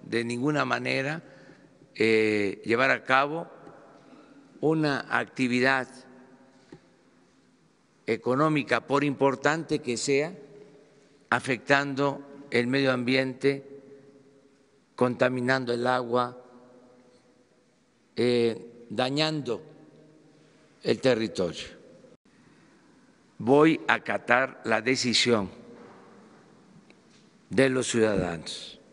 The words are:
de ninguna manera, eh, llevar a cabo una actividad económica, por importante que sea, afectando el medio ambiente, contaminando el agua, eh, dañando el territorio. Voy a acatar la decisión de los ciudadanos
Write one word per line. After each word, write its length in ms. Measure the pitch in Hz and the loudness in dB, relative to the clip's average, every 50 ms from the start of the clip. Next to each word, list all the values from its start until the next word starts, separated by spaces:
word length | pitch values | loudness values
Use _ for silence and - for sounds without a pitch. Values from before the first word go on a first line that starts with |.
de 220 | - - 110 117 117 | -10 -4 -4 -4 -4
ninguna 400 | 117 120 120 127 151 151 143 131 | -4 -6 -4 -2 -2 -2 -2 -2
manera, 580 | 127 120 120 123 127 131 135 135 139 156 165 - - - - - - - - - _ _ _ - _ _ | -2 -2 -4 -2 -2 -2 -2 -4 -4 -8 -10 -12 -18 -20 -20 -20 -20 -20 -20 -20 _ _ _ -20 _ _
eh, 680 | - 110 113 110 110 110 107 107 104 101 98 - - - | 0 2 4 4 4 4 2 2 0 -2 -2 -4 -6 -2
llevar 260 | 104 113 117 131 135 | -2 0 2 2 2
a 140 | 131 113 - | 0 -2 2
cabo 440 | - 131 135 139 147 156 165 175 - - - - - - - - - - - - - - - - - - - - - - - | 2 2 2 2 0 -4 -8 -10 -12 -16 -20 -20 -20 -20 -20 -20 -20 -20 -20 -20 -20 -20 -20 -20 -20 -20 -20 -20 -20 -10 -2
una 460 | - 151 160 160 151 147 139 120 - - | 0 2 2 2 2 0 0 -4 -4 -2
actividad 800 | 123 120 120 - - - 131 120 120 123 123 135 135 131 123 - - - - - - - - - - _ - - _ - _ _ - - _ _ _ _ _ _ _ _ _ _ _ _ _ _ _ _ _ _ _ _ _ _ _ _ _ | -2 -2 -2 -2 -4 -4 -2 0 2 2 2 2 2 0 -2 -6 -12 -20 -20 -20 -20 -20 -20 -20 -20 _ -20 -20 _ -20 _ _ -20 -20 _ _ _ _ _ _ _ _ _ _ _ _ _ _ _ _ _ _ _ _ _ _ _ _ _
económica, 800 | - 117 110 - 123 127 135 156 156 156 147 123 - 127 113 - | -4 -4 -2 0 -2 0 2 2 2 2 0 0 0 -2 -2 0
por 160 | - 135 139 143 | 0 0 2 2
importante 760 | 147 135 - 139 139 131 127 - 147 151 165 156 - 156 143 | 0 0 2 2 2 2 2 0 0 0 0 -2 -4 -4 -4
que 160 | - 123 120 | -2 -4 -4
sea, 360 | 107 - 139 139 139 147 170 190 - - - - - - - - - - _ _ _ _ _ _ _ _ _ | -4 0 0 0 0 0 -4 -8 -16 -20 -20 -20 -20 -20 -20 -20 -20 -20 _ _ _ _ _ _ _ _ _
afectando 1160 | 117 123 - 131 127 107 - - 139 139 143 143 135 127 143 139 135 - - - - - - - | -2 -2 0 -2 -4 -4 2 2 2 2 2 -2 -2 -2 -2 -2 -2 -6 -14 -18 -20 -20 -14 -2
el 160 | - 120 120 123 | 0 0 0 2
medio 240 | 131 139 139 131 | 0 2 2 2
ambiente, 720 | 127 123 123 120 131 131 135 131 127 - - 139 139 139 139 - - - - - - - - - - - _ - _ _ _ _ _ _ _ _ _ _ _ _ _ | 0 0 0 0 0 0 0 -2 -6 0 0 0 0 0 -8 -16 -20 -20 -20 -20 -20 -20 -20 -20 -20 -20 _ -20 _ _ _ _ _ _ _ _ _ _ _ _ _
contaminando 800 | - 123 123 120 - 127 127 127 127 123 127 131 131 127 117 | 0 0 0 2 0 0 0 0 0 0 0 0 0 0 -4
el 140 | 120 120 120 | -4 -2 0
agua, 520 | 127 127 127 123 117 117 123 123 123 123 - - - - - - - - - - - - - - - _ _ _ _ _ _ _ _ _ _ _ _ _ _ _ _ _ _ _ _ _ | 0 0 0 -2 0 0 0 0 -2 -6 -16 -20 -20 -20 -20 -20 -20 -20 -20 -20 -20 -20 -20 -20 -20 _ _ _ _ _ _ _ _ _ _ _ _ _ _ _ _ _ _ _ _ _
eh, 720 | - 117 123 123 120 117 117 110 - - - - - - - | 0 0 2 2 2 2 0 0 -4 -12 -18 -20 -20 -16 -8
dañando 720 | 104 104 127 131 139 147 156 156 156 151 131 120 113 - - - - - - - - - - - - - _ - _ - - _ _ _ - _ _ _ | -4 -2 -2 -2 0 -2 -2 -2 -2 -4 -4 -6 -8 -8 -8 -18 -20 -20 -20 -20 -20 -20 -20 -20 -20 -20 _ -20 _ -20 -20 _ _ _ -20 _ _ _
el 180 | - 120 120 107 | -2 -2 -2 2
territorio. 680 | - 131 120 110 113 104 - - 92 85 - - - - - - - - - - - - - _ _ _ _ _ _ - _ _ _ _ _ _ _ _ _ _ _ _ _ _ _ _ _ - | 2 2 2 2 0 -4 -2 -2 -4 -4 -4 -8 -14 -14 -16 -20 -20 -20 -20 -20 -20 -20 -20 _ _ _ _ _ _ -20 _ _ _ _ _ _ _ _ _ _ _ _ _ _ _ _ _ -6
Voy 420 | 104 110 139 147 156 165 156 - - - | 2 4 6 6 8 6 4 2 2 0
a 60 | 113 | 0
acatar 680 | 110 - - 104 104 - - 120 123 135 - - - - | 0 0 -4 -4 -4 2 2 2 2 2 -2 -6 -10 -2
la 160 | 113 113 110 | -2 -2 0
decisión 680 | 110 123 135 - - 123 107 - - 120 117 107 98 92 - - - - - - - - - - - - - - - - - - - - - - - - - - _ - - _ _ _ - - - _ _ _ _ _ | 2 0 0 0 0 0 0 2 2 2 2 2 0 -4 -10 -16 -20 -20 -20 -20 -20 -20 -20 -20 -20 -20 -20 -20 -20 -20 -20 -20 -20 -20 -20 -20 -20 -20 -20 -20 _ -20 -20 _ _ _ -20 -20 -20 _ _ _ _ _
de 180 | 95 98 135 135 | 2 2 2 2
los 200 | 131 131 117 - | 2 -2 -2 0
ciudadanos 920 | - 117 110 110 104 95 90 87 85 82 - - - - - - - - - - | 2 2 2 2 2 0 -2 -2 -6 -8 -10 -12 -14 -14 -14 -18 -20 -20 -20 -20